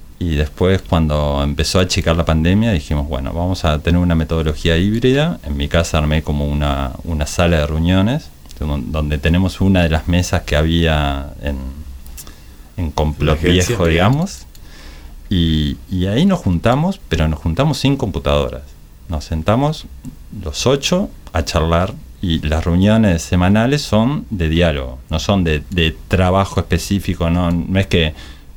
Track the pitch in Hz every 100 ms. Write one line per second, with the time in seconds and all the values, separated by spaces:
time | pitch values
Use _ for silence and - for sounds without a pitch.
0 | - - 85 73 73 - 92 95 - 87
1 | 78 73 73 71 71 71 82 95 92 -
2 | 85 82 80 80 85 98 113 90 - 73
3 | 73 65 65 82 87 92 82 76 80 87
4 | 90 82 78 80 78 73 82 82 101 113
5 | 127 135 160 170 76 71 73 85 82 82
6 | 73 78 78 73 73 73 73 69 67 62
7 | - 78 73 - 87 82 76 78 85 92
8 | 101 147 - - - - 71 71 62 78
9 | 73 76 80 87 92 - 98 92 85 78
10 | - 87 90 87 - 73 80 85 82 78
11 | 71 69 69 - 69 67 67 69 - -
12 | - - - - - - - - 80 -
13 | 76 73 76 76 85 87 90 113 85 82
14 | 98 143 185 - - - - - - -
15 | - - - 92 82 78 73 - - 92
16 | 92 113 196 185 - 85 113 135 175 190
17 | - 80 78 80 85 80 151 135 135 139
18 | 104 82 69 71 64 - - - - -
19 | - 78 - 80 78 117 147 156 - -
20 | - - - 104 80 - 127 143 - 180
21 | 208 - - 85 80 82 80 82 95 -
22 | - - 92 78 80 78 87 87 98 113
23 | 104 85 - 87 90 107 120 147 - 107
24 | 117 147 - 101 80 80 85 71 64 65
25 | - 82 - 98 82 76 - 90 80 -
26 | - 92 90 95 95 - - 85 - 101
27 | 87 82 85 87 87 87 - 95 95 90
28 | 80 - - - -